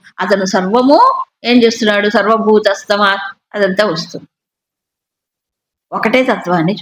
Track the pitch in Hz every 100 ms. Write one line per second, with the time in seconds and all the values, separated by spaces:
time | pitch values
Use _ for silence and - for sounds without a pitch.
0 | _ - 190 202 190 196 185 233 254 320
1 | 508 - - _ 226 247 226 226 214 202
2 | 208 214 202 220 208 214 208 196 - 202
3 | 202 196 - - _ 208 196 190 214 165
4 | - - - _ _ _ _ _ _ _
5 | _ _ _ _ _ _ _ _ _ 190
6 | 226 254 262 202 - 175 160 208